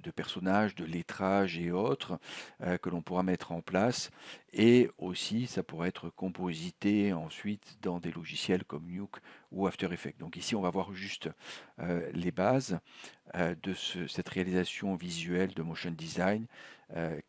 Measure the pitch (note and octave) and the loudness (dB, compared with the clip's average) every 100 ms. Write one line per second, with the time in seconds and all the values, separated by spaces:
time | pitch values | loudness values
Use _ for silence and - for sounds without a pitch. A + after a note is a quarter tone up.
0 | - - - - F#2 G2 G#2+ - D#2+ E2+ | -10 -6 -6 -2 2 4 4 0 -6 -6
1 | E2+ - F#2+ G2 G2 E2+ E2+ F2 A2+ C#3 | -6 -2 2 4 4 0 0 0 0 0
2 | - - - - - - - F2+ F#2 E2+ | -4 -8 -8 -12 -12 -6 -2 0 0 -4
3 | D#2+ F2+ F#2 F2+ - E2+ - F2+ A2+ A#2+ | -2 0 2 0 -2 -8 -2 2 4 2
4 | - - - - - - A2 B2 A#2+ - | -4 -8 -16 -18 -6 6 10 10 8 2
5 | F#2 F2+ - A2 B2 - F2+ D#2+ F2 - | -6 -4 -2 -2 -2 -4 -4 -2 -4 -4
6 | F2+ - F#2+ F2+ F#2 D#2+ F2 - G2+ G#2 | -8 -6 -6 -2 -4 -2 -6 0 4 6
7 | G2+ F2 D#2+ - G#2 G#2 - - G2 F2 | 4 2 -4 -6 -6 -6 -8 -6 -4 -2
8 | E2 E2+ D#2+ D2+ - F#2 - D2+ E2 F2+ | -4 -8 -8 -4 2 2 2 -8 -6 -8
9 | G2+ - - - - - F#2+ - F#2+ E2+ | -8 -12 -18 -20 -10 0 0 2 -2 -2
10 | - - - E2+ - A2 F#2 F2+ F#2+ F#2+ | -6 -8 -10 -6 -2 0 2 0 -2 -4
11 | G2 - E2 - - - - - F2 F2 | -8 -6 -8 -10 -14 -14 -14 -8 -2 -2
12 | E2+ D#2+ F2 F2+ G2 C3 B2+ E2+ - - | -2 -2 -2 2 4 4 2 -4 -6 -18
13 | - - - F2+ E2+ E2+ F#2+ F#2 - F2+ | -18 -18 -10 -2 0 0 -4 -4 -4 -4
14 | D#2+ - - F#2+ F#2 F#2 F2+ - G2+ F#2 | -6 -6 -4 -2 0 2 0 -2 -2 -2
15 | F2 E2+ E2+ F2 F#2 F#2 E2 D#2+ F2+ D#2+ | -4 -6 -2 0 0 -2 -6 -4 -6 -6
16 | E2 - F#2 G#2+ A2+ - - - - E2 | -6 0 2 2 -2 -12 -20 -20 -12 -4
17 | E2 D2+ | -4 -4